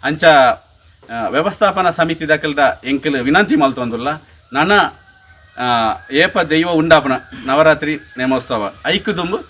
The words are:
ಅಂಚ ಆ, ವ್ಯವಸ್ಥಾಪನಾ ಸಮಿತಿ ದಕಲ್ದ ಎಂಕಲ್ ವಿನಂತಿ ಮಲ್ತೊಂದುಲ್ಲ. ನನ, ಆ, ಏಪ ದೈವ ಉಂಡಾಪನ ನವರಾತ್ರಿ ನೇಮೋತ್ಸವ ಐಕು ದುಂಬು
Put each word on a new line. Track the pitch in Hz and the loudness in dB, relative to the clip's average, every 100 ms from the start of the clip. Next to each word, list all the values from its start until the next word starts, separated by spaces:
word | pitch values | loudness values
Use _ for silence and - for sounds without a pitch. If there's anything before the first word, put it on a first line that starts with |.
ಅಂಚ | 131 156 165 147 127 - _ _ _ _ - | -4 2 6 6 6 2 _ _ _ _ -14
ಆ, | 117 - | -6 -4
ವ್ಯವಸ್ಥಾಪನಾ | 143 180 196 202 190 180 | -2 -2 0 0 2 -2
ಸಮಿತಿ | 165 165 160 156 | 0 -2 -2 0
ದಕಲ್ದ | 151 151 143 135 - | 0 0 0 0 0
ಎಂಕಲ್ | 123 139 156 139 | -4 -4 -2 -2
ವಿನಂತಿ | 123 165 202 302 | 0 2 2 2
ಮಲ್ತೊಂದುಲ್ಲ. | 139 131 120 117 127 156 _ - _ | 2 0 -6 -4 -6 -8 _ -20 _
ನನ, | 135 165 208 151 - _ _ _ _ - - | -2 2 2 2 -4 _ _ _ _ -20 -8
ಆ, | 123 120 113 - - | -2 0 0 -4 -4
ಏಪ | 135 180 202 | -2 0 -2
ದೈವ | 165 156 170 | -2 -2 0
ಉಂಡಾಪನ | 170 160 156 143 131 - - 123 | 0 4 4 2 -6 -6 -14 -4
ನವರಾತ್ರಿ | 139 156 151 151 151 - - | 2 2 2 -2 -8 -10 -6
ನೇಮೋತ್ಸವ | 131 131 120 117 101 - 143 | -2 -2 -2 -6 -6 -8 -4
ಐಕು | 190 202 180 | -4 -4 -6
ದುಂಬು | 175 214 | -6 -8